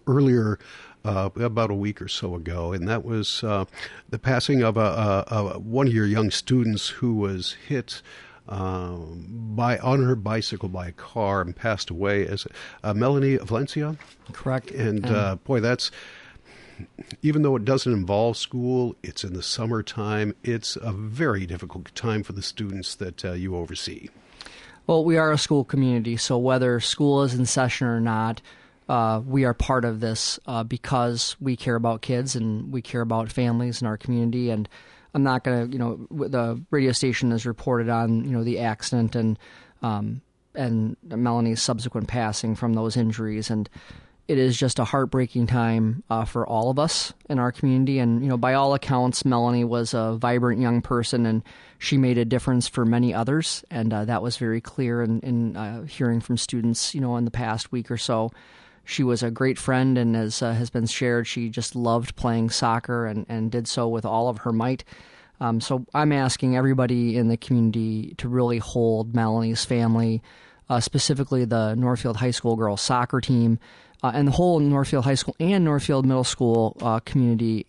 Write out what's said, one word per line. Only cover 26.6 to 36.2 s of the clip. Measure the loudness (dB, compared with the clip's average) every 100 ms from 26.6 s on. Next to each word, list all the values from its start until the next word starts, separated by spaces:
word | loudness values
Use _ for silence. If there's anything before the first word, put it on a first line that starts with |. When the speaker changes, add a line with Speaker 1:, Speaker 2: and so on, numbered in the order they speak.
| 2 2
Speaker 2:
school | 0 2 4 4
is | 2
in | 2 0
session | 2 0 0 0
or | 0
not, | 0 0 -2 -4 -12 -20 -20 _ -2
uh, | 0 2 0 0
we | 2
are | 2
part | 2 2 2
of | 0 -2
this, | -4 -2 -4 -6 -6
uh, | -4
because | -4 -6 -2 0 0 -2 -4 -4
we | -4 -2
care | 0 0
about | 0 -2
kids | -2 -2 -2 -2
and | -2 -2 -4
we | -8
care | -4 -4
about | 0 -2 -2
families | 0 2 2 0 -2
in | -4
our | -4
community. | -2 0 0 0 0
And | -2 -4 -10 -20 -20 _
I'm | 0
not | 2 2
gonna, | 2 0 0
you | -2
know, | -4 -6 -8
w-, | -6